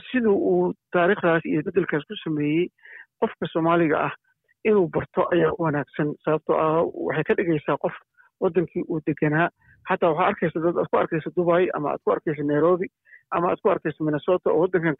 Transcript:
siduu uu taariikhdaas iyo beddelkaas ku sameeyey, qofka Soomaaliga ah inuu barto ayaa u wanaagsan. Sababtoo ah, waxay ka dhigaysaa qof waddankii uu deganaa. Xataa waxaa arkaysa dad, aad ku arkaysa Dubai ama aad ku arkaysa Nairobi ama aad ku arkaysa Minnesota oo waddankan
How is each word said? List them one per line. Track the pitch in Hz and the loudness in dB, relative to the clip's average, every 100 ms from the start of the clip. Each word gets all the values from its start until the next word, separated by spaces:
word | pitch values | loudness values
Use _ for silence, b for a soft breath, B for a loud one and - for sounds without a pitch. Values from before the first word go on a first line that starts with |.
| - | 0
siduu | 254 220 196 | 0 2 2
uu | 190 180 180 - _ | 2 2 0 -2 _
taariikhdaas | 180 175 208 175 165 - | 2 2 2 2 0 0
iyo | 156 | -2
beddelkaas | 185 185 156 156 - | 0 -2 0 -4 -6
ku | 107 | -10
sameeyey, | - 151 147 160 180 _ B B B - | -6 -2 0 0 -2 _ B B B -4
qofka | 226 - 175 | -4 -4 -4
Soomaaliga | 170 165 170 160 160 147 | 0 2 2 2 0 -2
ah | - _ _ _ _ 220 | -6 _ _ _ _ 2
inuu | 208 165 | 2 2
barto | 151 - 190 - | -2 -4 -2 0
ayaa | 175 160 | 2 2
u | - | 0
wanaagsan. | 165 143 - - 147 143 - | -2 -2 -4 -4 -4 -2 -2
Sababtoo | 156 - 156 | -2 0 0
ah, | 156 165 180 | 2 2 0
waxay | - 165 156 | -2 -4 -4
ka | - | 0
dhigaysaa | 220 170 151 - 143 | 0 0 -2 -2 -4
qof | 175 - _ b b - | -4 -8 _ b b -4
waddankii | 190 175 160 175 - | -2 0 -2 -6 -6
uu | 165 160 | -4 -4
deganaa. | 147 151 151 175 _ b b - | -2 0 0 -2 _ b b -6
Xataa | 190 175 | 0 2
waxaa | 156 185 | 2 0
arkaysa | 214 170 170 | 0 -4 -2
dad, | 170 170 | -2 -2
aad | 165 | 0
ku | - | 0
arkaysa | - 160 156 175 | 0 -2 -4 -2
Dubai | 170 170 180 | 2 2 2
ama | 156 147 | -2 -4
aad | 139 | -4
ku | 208 | -2
arkaysa | 196 175 147 | -2 -2 -4
Nairobi | 147 147 165 175 190 _ B B B | 0 2 2 2 -2 _ B B B
ama | 165 175 | -2 -2
aad | 170 | 0
ku | 208 | 0
arkaysa | 170 165 - | 0 -4 -4
Minnesota | 156 147 - 180 - | -2 -2 0 0 2
oo | 156 | 2
waddankan | 185 175 165 143 | 2 0 -2 0